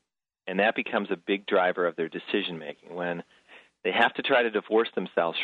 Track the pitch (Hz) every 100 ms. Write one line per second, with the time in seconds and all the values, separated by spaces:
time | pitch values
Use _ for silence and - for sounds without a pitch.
0 | _ _ _ _ - 95 107 113 113 113
1 | 98 90 - 101 - 101 90 90 87 80
2 | 80 92 - 107 87 82 76 73 - 87
3 | 87 85 - _ _ - _ _ 101 92
4 | 120 - 131 131 120 104 - 110 113 -
5 | 90 - 85 80